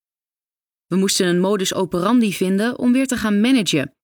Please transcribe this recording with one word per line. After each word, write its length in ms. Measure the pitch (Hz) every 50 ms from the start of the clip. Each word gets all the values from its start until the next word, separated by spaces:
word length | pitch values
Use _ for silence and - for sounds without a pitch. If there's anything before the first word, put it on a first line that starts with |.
| _ _ _ _ _ _ _ _ _ _ _ _ _ _ _ _ _
We 100 | _ 170
moesten 320 | 190 190 196 - - 190
een 120 | 175 175 180
modus 340 | 180 190 214 196 190 - -
operandi 600 | 190 190 - - 175 175 208 240 247 226 208 160
vinden 460 | - 190 185 190 196 214 240 247 -
om 120 | 247 247
weer 160 | 240 262 269
te 100 | 262 247
gaan 240 | 214 208 214 208 202
managen 540 | 214 247 269 247 190 - - 147 131 - - _